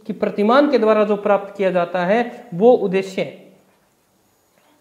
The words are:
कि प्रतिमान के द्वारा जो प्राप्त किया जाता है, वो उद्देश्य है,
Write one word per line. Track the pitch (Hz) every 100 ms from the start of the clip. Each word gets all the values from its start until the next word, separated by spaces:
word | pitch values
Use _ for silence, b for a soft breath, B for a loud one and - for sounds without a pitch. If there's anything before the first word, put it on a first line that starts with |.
| -
कि |
प्रतिमान | 208 202 196 208 254 294
के | 247
द्वारा | 214 214
जो | 208 202
प्राप्त | 208 196 196 -
किया | 190
जाता | 180 175 185 175
है, | 226 233 - -
वो | 170 226
उद्देश्य | 240 202 190 190 -
है, | 170 - - _ _ _ _ _ _ _ _ _ _ _ _ _